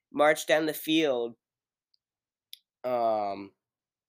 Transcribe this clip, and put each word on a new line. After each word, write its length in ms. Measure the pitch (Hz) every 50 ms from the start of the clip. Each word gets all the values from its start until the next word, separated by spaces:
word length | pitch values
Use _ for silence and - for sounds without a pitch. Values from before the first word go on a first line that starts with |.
| _ _
Marched 340 | - 143 147 151 160 156 -
down 200 | - 160 156 160
the 60 | 156
field. 600 | 147 - - 156 156 160 160 143 131 120 117 120 117 _ _ _ _ _ _ _ _ _ _ _ _ _ _ _ _ _ _ _ _ _ _ _ - - _ _ _ _ -
Um, 680 | 123 123 120 117 113 110 107 104 101 98 98 101 98 _ _ _ _ _ _ _ _ _ _ _